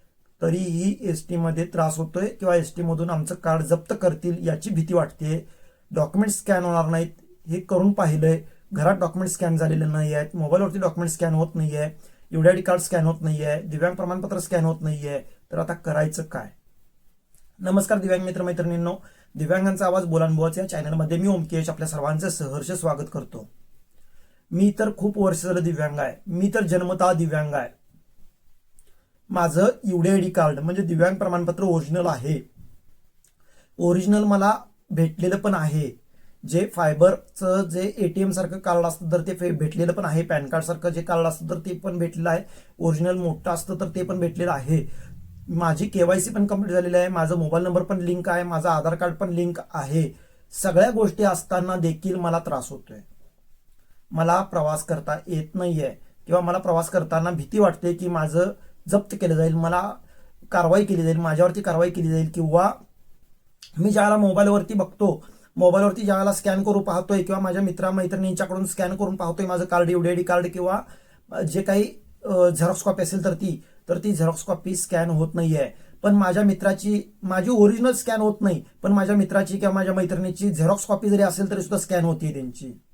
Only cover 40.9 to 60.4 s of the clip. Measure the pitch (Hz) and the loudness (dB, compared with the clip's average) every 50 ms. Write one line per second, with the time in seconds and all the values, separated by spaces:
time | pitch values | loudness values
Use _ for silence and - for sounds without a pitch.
40.9 | 156 165 - - 175 165 165 160 160 - 165 160 180 165 160 196 175 160 - 190 | -4 -4 -4 -2 0 0 0 0 -2 -4 -6 -8 -8 -6 -6 -8 -8 -8 -6 -6
41.9 | 175 175 170 165 - 165 165 170 165 180 190 - - - - - - - - 165 | -4 -4 -4 -4 -4 -4 -2 0 0 -2 -2 -6 -14 -20 -20 -20 -10 -4 -2 0
42.9 | 160 151 170 180 180 185 180 165 156 - - 180 170 165 - - 180 160 175 160 | 0 0 0 0 0 0 -2 -4 -4 -4 -4 -4 -4 -4 -4 -6 -8 -6 -6 -6
43.9 | - 185 180 185 180 185 170 165 165 156 175 175 151 135 123 139 160 160 160 - | -4 -4 -4 -4 -4 -2 -2 -2 -2 -2 -2 -2 -2 -2 -2 0 0 0 0 -2
44.9 | - - - - - - - - - - - - 170 170 175 165 156 151 202 208 | -6 -10 -12 -14 -16 -16 -18 -18 -18 -16 -10 -6 -4 -2 0 0 0 0 -2 -2
45.9 | - 196 170 170 185 190 180 - - 208 202 202 202 196 202 185 175 180 180 180 | 0 2 2 4 4 2 0 -2 -2 0 0 0 0 -2 -2 0 0 0 2 2
46.9 | 175 180 180 185 180 170 160 156 180 170 160 151 160 170 180 185 175 180 180 - | 2 2 2 2 0 0 0 0 0 0 0 0 0 0 0 2 0 0 0 0
47.9 | 196 180 175 175 175 175 175 190 175 175 175 175 170 160 160 175 160 151 151 165 | -2 -2 -2 -2 -2 -2 0 0 0 0 0 -2 -2 -2 0 0 2 2 0 0
48.9 | 170 160 185 175 160 - 196 180 170 170 175 175 170 - - - - 156 139 135 | -2 0 -2 -2 -2 -2 -4 -2 -2 0 0 -2 -2 -6 -8 -10 -8 -8 -4 -2
49.9 | 151 165 156 - - - - - _ _ _ _ - - - 190 160 175 208 247 | 0 0 0 0 -2 -10 -20 -20 _ _ _ _ -8 -4 -2 2 4 6 6 6
50.9 | 226 226 214 196 - 214 208 196 180 165 - - 190 180 185 185 185 175 165 165 | 4 2 2 2 2 2 2 2 2 0 -2 -4 -2 -2 -2 -2 -2 0 0 -2
51.9 | 156 - - 190 180 180 175 170 165 170 165 - 147 127 123 - 143 135 - - | -2 -2 -4 -4 -4 -2 -2 0 -2 -2 -2 -4 -6 -6 -6 -8 -14 -16 -18 -20
52.9 | 147 - - - - - - - _ _ _ - - - _ _ - - - - | -20 -20 -20 -20 -20 -20 -20 -20 _ _ _ -20 -20 -20 _ _ -20 -20 -20 -20
53.9 | - - - - - 160 165 175 175 185 196 196 - 170 151 151 156 151 - - | -20 -20 -16 -6 -2 0 2 4 4 2 2 0 -2 -2 0 0 -2 -4 -4 -4
54.9 | 160 160 - 151 151 151 - 180 175 156 156 - - 185 180 175 165 156 139 127 | -4 -4 -4 -4 -6 -6 -6 -6 -6 -6 -4 -4 -4 -4 -2 0 0 0 -2 -4
55.9 | - - - - - - - - 165 180 175 175 175 190 - 180 165 165 165 - | -6 -8 -16 -20 -20 -18 -4 0 0 0 2 0 -2 -2 0 0 0 0 0 0
56.9 | - 180 156 156 165 160 165 175 175 160 147 - - 208 202 180 - - - 175 | -2 -2 -2 0 -2 -2 0 0 -2 -4 -6 -2 2 4 4 4 4 2 -2 -4
57.9 | 170 170 180 180 175 160 156 151 156 170 180 202 - - - - - - - - | -2 -2 -2 -4 -2 -2 -2 0 2 2 0 0 -2 -6 -14 -20 -20 -18 -4 0
58.9 | 202 202 202 - 202 202 190 165 160 156 160 165 160 165 165 165 175 180 196 208 | 2 2 2 0 -6 -2 0 0 2 2 2 2 2 2 0 0 0 0 -2 -4
59.9 | - - - - - - - - - - | -6 -10 -16 -20 -20 -20 -20 -20 -20 -20